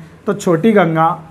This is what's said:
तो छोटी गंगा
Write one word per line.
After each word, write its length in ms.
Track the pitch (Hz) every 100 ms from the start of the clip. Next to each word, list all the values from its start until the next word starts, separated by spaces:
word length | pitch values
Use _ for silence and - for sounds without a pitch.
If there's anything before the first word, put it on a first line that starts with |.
| - - -
तो 80 |
छोटी 380 | 202 202 165 226
गंगा 360 | 202 170 160 165 170 -